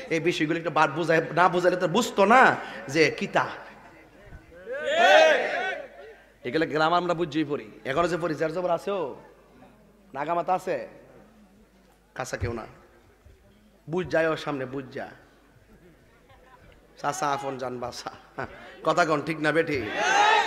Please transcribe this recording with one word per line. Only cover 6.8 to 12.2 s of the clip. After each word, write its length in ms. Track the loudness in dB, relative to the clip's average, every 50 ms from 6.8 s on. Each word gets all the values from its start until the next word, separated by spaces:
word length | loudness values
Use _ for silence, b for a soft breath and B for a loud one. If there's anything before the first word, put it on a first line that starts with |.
| 2 2 2
আমরা 200 | 2 2 0 -2
বুঝেই 300 | -2 -4 -2 -2 -2 -2
পড়ি। 360 | -2 -4 -6 -8 -10 -16 -10 -8
এখনো 240 | -4 0 0 0 0
যে 80 | 0 -2
পড়ি, 140 | -2 -4 -2
যার 180 | -2 -4 -4
জবর 180 | -2 -2 -2 -2
আছেও, 460 | -2 -2 -4 -4 -6 -4 -6 -6 -8 -12 -18 -20 -20 -20 _ _ -20 -20 -20 -20 -20 _ _ _ _ _ _ _ -10
নাগামাতা 400 | -6 -4 -2 -2 -2 0 -2 -2
আছে, 340 | -2 -2 -4 -6 -6 -6 -10 -16 -20 -20 -20 -20 -20 -20 -20 _ _ -20 _ _ _ _ _ _ _ _ _ _ _ _ _ -12
কাঁচা 220 | -10